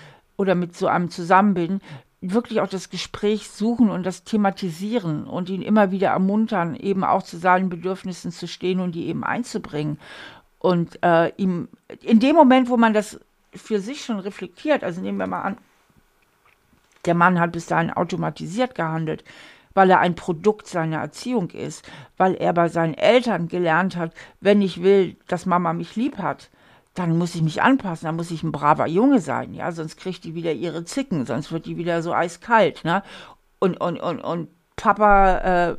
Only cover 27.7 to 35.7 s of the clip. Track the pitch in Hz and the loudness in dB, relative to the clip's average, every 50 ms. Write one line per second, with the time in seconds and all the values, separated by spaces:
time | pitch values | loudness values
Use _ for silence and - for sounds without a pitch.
27.7 | 269 262 - 190 165 - - 160 165 165 170 165 170 156 - 160 147 143 147 147 | 4 2 0 -4 -8 -8 -6 -6 -6 -6 -6 -6 -8 -6 -6 -6 -4 0 2 2
28.7 | 156 139 117 143 160 190 247 285 277 226 - 143 120 120 123 - - 165 - 165 | 2 2 2 0 2 2 4 4 4 4 2 0 -4 -4 -6 -8 -10 -8 -8 -8
29.7 | 165 170 156 160 - - - 190 175 - - 165 160 170 165 170 151 113 165 170 | -6 -8 -10 -10 -12 -12 -10 -10 -10 -10 -12 -12 -10 -6 -4 -4 -4 -4 -6 -6
30.7 | 147 170 170 - - 277 269 - 190 147 117 120 120 139 147 - 165 165 - 165 | -6 -8 -10 -8 -6 -6 -6 -4 -4 -4 -4 -4 -4 -6 -6 -6 -8 -8 -8 -8
31.7 | 165 165 170 175 170 165 160 170 - 131 170 175 - - - - 233 220 196 147 | -8 -6 -4 -2 -2 -2 -2 -2 -2 -2 -2 -2 -6 -10 -2 2 4 4 4 2
32.7 | - - - 160 175 202 - - - - - - - _ _ _ _ - 196 185 | 0 -2 -2 -2 -2 -2 -2 -6 -14 -20 -20 -20 -20 _ _ _ _ -2 0 0
33.7 | 170 - - 175 170 - - 175 165 - - - 165 175 165 - _ _ _ _ | 0 0 -4 -4 -4 -4 -4 -6 -6 -6 -6 -6 -6 -6 -8 -10 _ _ _ _
34.7 | _ - - 220 202 202 214 208 202 196 196 190 180 - - 185 180 175 175 170 | _ -2 2 2 4 4 6 6 8 8 6 6 4 2 2 2 2 2 2 0